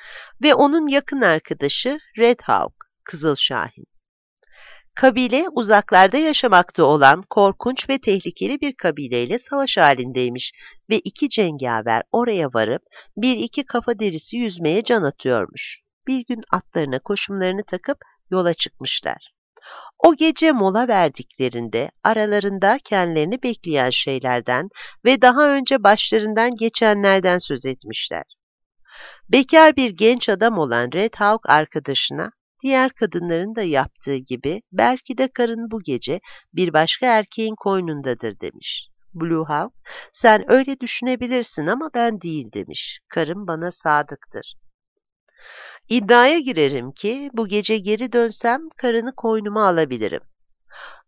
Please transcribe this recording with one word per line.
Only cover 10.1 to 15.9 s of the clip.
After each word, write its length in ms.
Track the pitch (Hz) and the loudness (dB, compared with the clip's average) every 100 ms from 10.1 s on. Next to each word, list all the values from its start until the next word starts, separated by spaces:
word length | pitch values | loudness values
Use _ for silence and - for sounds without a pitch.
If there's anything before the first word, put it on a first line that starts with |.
| 127 123 123 - - - - - | -2 -4 -4 -12 -16 -20 -14 -2
ve 80 | 214 | -2
iki 300 | 202 - 285 | -2 -6 -4
cengaver 760 | - 180 147 127 113 113 113 - | 0 -2 -2 -4 -2 0 0 0
oraya 360 | 226 240 196 143 | -2 0 -2 -2
varıp 280 | 120 110 143 _ - - - | 0 0 -2 _ -20 -16 -4
bir 200 | 254 226 | -2 -2
iki 280 | 233 - | -4 -8
kafa 340 | 277 247 233 214 | -4 -4 -4 -4
derisi 380 | 208 160 - 240 | -4 -6 -10 -6
yüzmeye 480 | 233 175 156 185 | -6 -2 -2 0
can 180 | 233 233 | 0 0
atıyormuş. 760 | 147 - 131 117 90 - - - _ | 0 -4 -2 0 -2 -8 -16 -18 _